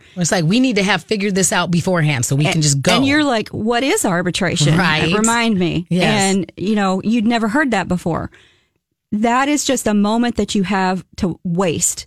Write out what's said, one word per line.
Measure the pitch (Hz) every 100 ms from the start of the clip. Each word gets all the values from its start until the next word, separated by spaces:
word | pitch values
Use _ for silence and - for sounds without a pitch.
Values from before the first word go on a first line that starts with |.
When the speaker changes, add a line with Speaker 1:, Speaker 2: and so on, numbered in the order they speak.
| -
Speaker 1:
It's | - 175
like, | 202
we | 160 226
need | 262 202
to |
have | 196 190
figured | - 220 202
this | 190 185
out | 202 175
beforehand | 170 190 180 151 135
so | 120 139
we |
Speaker 2:
And | 156
Speaker 1:
can | 185
just | 151 139
go. | 131
Speaker 2:
and | -
you're | 277 294
like, | 294 226 -
"What | - 214 240
is | 262 440
arbitration? | 226 170 180 170 175 175 147 160
Speaker 1:
Right. | 175 156 156
Speaker 2:
Remind | 202 220 233 233 196
me." | 175 151 180
Speaker 1:
Yes. | 175 170 214 196 190
Speaker 2:
And, | 170 -
you | 185 214
know, | 196 190
you'd | 196 233 220
never | 233 220
heard | 247 302
that | 202 170
before. | 180 175 160 - - _ _ _ _ _ _ _
That | 208 233 247 277
is | 294
just | - 247 226
a |
moment | 208 202 226 240 226
that | 202
you | 214
have | 185 196 185 185 - -
to | 190 -
waste. | 185 170 190 156 - -